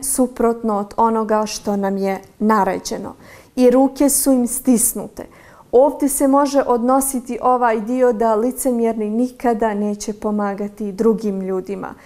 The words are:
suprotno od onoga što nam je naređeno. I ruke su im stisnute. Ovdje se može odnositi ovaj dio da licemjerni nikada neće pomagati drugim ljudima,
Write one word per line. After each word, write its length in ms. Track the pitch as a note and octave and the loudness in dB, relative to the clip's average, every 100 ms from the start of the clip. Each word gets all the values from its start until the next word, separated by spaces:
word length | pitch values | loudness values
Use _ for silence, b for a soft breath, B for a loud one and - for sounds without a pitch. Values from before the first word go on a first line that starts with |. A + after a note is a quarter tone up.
suprotno 760 | - - B3+ B3+ A#3 A#3 A3 G3+ | -6 0 0 0 0 0 -2 -2
od 160 | G3+ - | -4 0
onoga 480 | A3+ A3+ G#3+ G#3+ G#3+ | 0 2 0 0 -2
što 300 | - - G3+ | -6 -4 -2
nam 220 | G3 G3 | -2 -2
je 240 | G3 F#3+ - - | -4 -4 -10 -4
naređeno. 760 | G#3+ A3 F#3 F#3 - G#3+ G3 - B B B - | 2 4 2 -2 -6 -10 -10 -16 B B B 4
I 140 | B3 | 6
ruke 400 | B3+ C4+ C4 C#4+ | 6 4 2 2
su 220 | - C#4 | 2 2
im 160 | C4 A#3+ | 2 2
stisnute. 760 | - - A3+ - G#3 - - - B B B B | -2 2 2 2 -4 -10 -12 -18 B B B B
Ovdje 380 | A#3+ C#4+ C#4 C#4+ | 4 4 2 -2
se 180 | - C#4 | 0 2
može 360 | C#4 C#4+ C#4 - | 4 2 2 2
odnositi 720 | A#3+ A#3+ C4+ C4+ B3 B3 A#3+ | 0 2 2 0 -6 -6 -4
ovaj 400 | B3+ B3+ A#3+ A3+ | 0 2 2 0
dio 320 | G#3 B3+ B3 | -2 0 2
da 220 | G#3+ A3+ G#3+ | 2 0 2
licemjerni 720 | B3 B3+ C4+ A#3+ A3+ A3 G#3+ | 0 -2 -2 0 0 -2 -4
nikada 640 | A3 B3 - A#3+ A3 A3+ | -2 -2 -2 -2 0 -2
neće 400 | G3+ G#3 G#3 - | -2 -4 -4 -8
pomagati 760 | G#3 G#3+ G#3 G3+ G3 G3+ G3+ G#3 | -6 -4 -2 -2 -4 -8 -8 -10
drugim 500 | F#3+ A3+ A3+ G#3+ F#3+ | -2 0 0 -2 -4
ljudima, 520 | F#3 F#3 F#3 F#3+ F3+ - | -4 -6 -6 -10 -10 -14